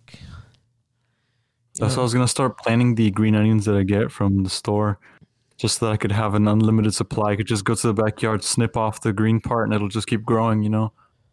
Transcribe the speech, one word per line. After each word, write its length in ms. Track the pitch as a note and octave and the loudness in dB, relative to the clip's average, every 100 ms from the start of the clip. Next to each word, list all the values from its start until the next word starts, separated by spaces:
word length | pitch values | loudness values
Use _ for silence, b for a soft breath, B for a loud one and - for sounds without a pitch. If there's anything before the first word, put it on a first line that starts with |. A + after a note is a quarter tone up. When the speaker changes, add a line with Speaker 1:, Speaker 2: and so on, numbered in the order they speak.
| _ | _
Speaker 1:
you 1700 | - - - - _ _ _ _ _ _ _ _ _ _ _ _ - A2+ | -20 -20 -20 -20 _ _ _ _ _ _ _ _ _ _ _ _ -4 -2
Speaker 2:
That's 100 | C3 | 0
why 0 | |
I 20 | |
Speaker 1:
know? 60 | |
Speaker 2:
was 100 | B2 | 0
gonna 140 | B2 B2 | 2 0
start 300 | - C3 - | 0 -2 -2
planting 360 | A#2 A#2 B2 A2+ | 0 2 2 2
the 140 | A2 | 2
green 240 | G2 A2 G#2+ | 2 2 4
onions 300 | G#2+ A2 G#2 | 4 2 2
that 100 | G2+ | 2
I 80 | |
get 280 | F#2+ G2+ A#2 | 2 0 0
from 320 | - G2+ G2 | -2 0 2
the 60 | F#2+ | 0
store, 500 | - - G#2 G#2 G2+ b b - _ _ - | -4 -2 0 0 -4 b b -20 _ _ -6
just 220 | A2+ - | -4 -2
so 60 | A2+ | -2
that 40 | |
I 60 | G#2+ | 0
could 140 | G#2 | 0
have 220 | G2+ G#2+ G#2 | 0 0 2
an 120 | G#2 | 2
unlimited 460 | G#2+ A2 A2 G#2+ | 4 4 2 2
supply. 380 | - - - G#2 | -2 -4 -2 -2
I 40 | G2+ | -2
could 120 | G#2 | -2
just 180 | A2 G2 | -2 -2
go 100 | A2+ | 0
to 120 | A#2 | 0
the 60 | |
backyard, 500 | G#2 A2 - A2+ G#2+ | 0 0 -2 -2 -2
snip 340 | - - A2+ A#2 | -2 -2 0 0
off 240 | A2 - | -4 -2
the 100 | A#2 | -4
green 280 | G2 A2 A2+ | 0 2 0
part, 240 | - A#2 G#2+ | 0 -2 0
and 80 | |
it'll 140 | G#2+ G2+ | -2 -2
just 180 | G#2+ - | -4 -4
keep 160 | A2 | -4
growing, 400 | A2+ A2+ A2+ G#2+ | 0 0 2 0
you 60 | G#2+ | 0
know? 240 | G#2+ A2 - _ _ _ | 0 -2 -6 _ _ _